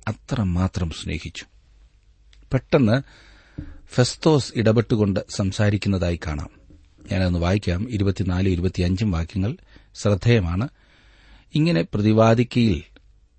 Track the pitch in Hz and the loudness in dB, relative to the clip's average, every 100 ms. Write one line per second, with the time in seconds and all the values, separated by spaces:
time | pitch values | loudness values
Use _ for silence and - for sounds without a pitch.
0 | - 107 - - 98 87 92 - 87 78 | -10 -10 -6 -4 -2 0 0 -2 -6 -6
1 | - 82 82 - - _ _ _ - _ | -8 -8 -10 -14 -18 _ _ _ -20 _
2 | _ _ _ - - 131 - 156 117 123 | _ _ _ -20 -4 -4 2 2 4 2
3 | 139 - - - _ - - - - - | -2 -18 -20 -20 _ -18 -18 -18 -8 0
4 | 123 - 170 151 - - 107 110 110 117 | 0 2 2 2 0 0 2 2 2 2
5 | 104 95 - - 101 - 104 104 - 98 | 2 0 -4 -4 -4 0 0 0 0 -2
6 | 87 87 - 76 - - - - _ _ | -2 -4 -6 -8 -8 -14 -20 -20 _ _
7 | - 98 92 87 85 101 95 87 120 110 | -6 -2 0 0 0 0 0 -4 -4 -2
8 | 98 92 90 90 98 87 90 - 90 92 | -2 -2 -2 0 0 0 -2 -2 -2 0
9 | 107 82 82 98 95 170 - - _ - | 0 -2 -4 -4 -4 -6 -14 -20 _ -4
10 | - 101 117 120 85 90 123 _ _ _ | 0 0 2 2 2 -2 -4 _ _ _
11 | _ _ - - _ 151 160 165 170 107 | _ _ -20 -20 _ -2 0 0 -2 0
12 | 104 110 113 113 120 127 113 80 - - | 2 4 4 4 0 0 0 0 -6 -20
13 | _ _ _ | _ _ _